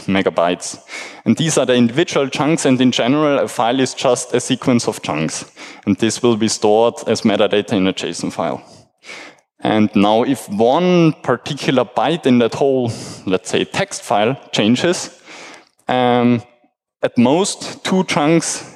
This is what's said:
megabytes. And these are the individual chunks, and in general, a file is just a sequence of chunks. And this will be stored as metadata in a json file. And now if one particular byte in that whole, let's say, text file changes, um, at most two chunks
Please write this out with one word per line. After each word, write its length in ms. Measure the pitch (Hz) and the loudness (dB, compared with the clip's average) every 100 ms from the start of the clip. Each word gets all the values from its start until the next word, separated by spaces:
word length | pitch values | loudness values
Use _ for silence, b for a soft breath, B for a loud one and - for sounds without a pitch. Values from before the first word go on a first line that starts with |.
| - | -2
megabytes. 720 | 98 90 82 87 87 - - - B B B 120 | 0 0 2 0 0 -6 -14 -16 B B B -2
And 100 | 113 | 0
these 220 | 160 151 | 0 0
are 80 | 123 | 2
the 80 | |
individual 560 | 123 117 131 - 151 135 | 4 2 2 0 0 -2
chunks, 340 | - 147 165 | -2 -2 0
and 160 | 139 127 | 2 2
in 100 | 127 | 2
general, 480 | 123 117 147 151 135 | 2 0 2 2 0
a 100 | 107 | -2
file 320 | - 117 135 | -2 0 0
is 120 | 127 | -2
just 400 | - 135 123 - | 0 0 0 -2
a 80 | 123 | -4
sequence 480 | - 127 139 120 - | -2 -2 0 0 0
of 140 | - | -6
chunks. 420 | - 76 80 - - B B B | -6 -4 -4 -6 -14 B B B
And 120 | 104 98 | -2 0
this 260 | 113 - | 0 0
will 160 | 120 107 | 0 2
be 100 | 107 | 0
stored 460 | - 107 107 117 - - | 0 2 4 2 0 -4
as 160 | 107 | 0
metadata 520 | 110 104 101 104 95 | 2 2 2 0 0
in 120 | 101 95 | 0 0
a 60 | |
json 400 | - 78 85 82 | -2 -6 -6 -8
file. 300 | - 85 64 - - _ _ B B B B _ _ | -6 -6 -6 -12 -20 _ _ B B B B _ _
And 300 | 113 110 104 | -2 0 2
now 280 | 104 101 110 | 2 4 2
if 260 | 123 135 - | 0 -2 -4
one 640 | 101 117 156 180 175 160 - | 0 2 2 4 4 2 0
particular 600 | - 117 - 143 160 123 | -2 -2 -4 -6 0 0
byte 420 | 113 113 127 165 139 | 0 -2 -2 0 2
in 120 | 123 | 2
that 160 | 117 | 2
whole, 360 | - 139 131 117 B B B 98 | 0 0 0 -2 B B B -4
let's 240 | 92 - | -4 -2
say, 140 | 90 | -4
text 380 | 92 - 196 - | -2 -4 -6 -6
file 380 | - 104 110 135 - | -2 0 0 -2 -6
changes, 680 | - 107 123 170 180 - - B B B B B _ - | 0 2 2 2 -2 -6 -16 B B B B B _ -4
um, 540 | 127 123 123 120 117 - _ _ _ _ - | 0 2 2 2 0 -4 _ _ _ _ -6
at 160 | 139 - | -2 2
most 680 | 123 165 202 - - - | 4 4 0 -6 -12 -8
two 200 | - 185 | -2 0
chunks 600 | 180 165 147 165 - - - | 0 0 2 2 0 -8 -12